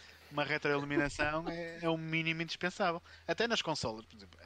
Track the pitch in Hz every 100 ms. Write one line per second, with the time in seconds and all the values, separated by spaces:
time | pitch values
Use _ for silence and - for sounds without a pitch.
0 | - - - 147 139 151 151 143 143 143
1 | 143 - 151 156 165 165 165 165 165 160
2 | 160 160 160 160 165 - 180 - 185 165
3 | - - - 170 233 220 - 147 123 110
4 | 110 110 95 -